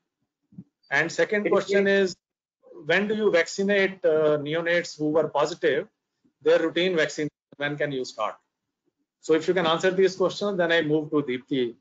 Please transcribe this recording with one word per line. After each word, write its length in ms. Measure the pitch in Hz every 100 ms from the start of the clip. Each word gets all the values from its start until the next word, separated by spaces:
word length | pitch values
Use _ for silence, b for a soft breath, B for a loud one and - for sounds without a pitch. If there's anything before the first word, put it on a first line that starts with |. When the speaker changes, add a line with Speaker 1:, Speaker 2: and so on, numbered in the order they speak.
| _ _ _ _ _ - - _ -
Speaker 1:
And 220 | 143 165
second 340 | - 170 208 202
Speaker 2:
It 60 |
Speaker 1:
question 360 | 196 190 196 196
Speaker 2:
is 220 | 196 190
Speaker 1:
is, 40 | - _ _ _ _ - - 151
when 220 | 175 208
do 80 | 220
you 160 | 214
vaccinate, 720 | 170 165 - 196 202 190 190
uh, 340 | 170 156 156 151
neonates 600 | 143 165 170 175 165 -
who 120 | 151
were 200 | 156 151
positive, 580 | 143 151 170 165 135 202 _ _ _ _ _
their 180 | 151 165
routine 360 | 165 160 180 175
vaccine, 340 | 151 - 151 - _ -
when 200 | 143 147
can 140 | 147
you 140 | 135 123
start? 300 | - 107 - _ _ _ _ _ _ _ _
So 120 | -
if 140 | 160 156
you 60 |
can 120 | 180 165
answer 240 | 165 185
these 260 | 180 190 190
questions, 420 | 180 - 202 190
then 140 | 170
I 100 | 170
move 280 | 151 156 151
to 140 | 151
Deepti 520 | 143 127 - 139 120 -